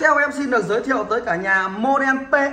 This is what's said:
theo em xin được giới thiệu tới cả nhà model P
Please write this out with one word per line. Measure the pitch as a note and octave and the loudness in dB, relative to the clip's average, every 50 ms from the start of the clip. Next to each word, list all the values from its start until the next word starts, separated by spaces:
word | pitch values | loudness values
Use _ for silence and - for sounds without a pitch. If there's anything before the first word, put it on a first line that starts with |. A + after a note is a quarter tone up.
theo | D#4 D#4 D4 | 2 4 4
em | C#4+ C#4+ C#4+ - | 4 2 0 -2
xin | C#4 C#4+ B3+ | -4 -2 0
được | B3 A3+ G3+ | 0 0 0
giới | E3 G3+ A#3 A#3+ | 0 -2 -2 0
thiệu | C4+ C4+ A3+ G#3 G3 | 0 -2 -2 -2 -2
tới | G#3+ A#3 | -2 -2
cả | - - E3+ | -2 -2 -2
nhà | E3+ F#3 G3 F#3+ F#3+ F#3 G3 | -2 0 0 0 0 0 -2
model | F#3+ G#3 A3+ C4 C#4 C4+ C4+ C4+ C4 | -4 -4 0 0 0 2 2 0 0
P | C4+ C4+ - - C#4+ C#4 C#4+ | -2 -2 -2 0 0 0 -2